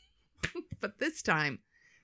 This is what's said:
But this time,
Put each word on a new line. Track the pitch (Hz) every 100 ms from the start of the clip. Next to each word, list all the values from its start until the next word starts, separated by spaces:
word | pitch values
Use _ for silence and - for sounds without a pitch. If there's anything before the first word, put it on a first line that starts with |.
| - _ _ _ - 359 - -
But | 208 -
this | 302 -
time, | - 160 147 120 _ _ _ _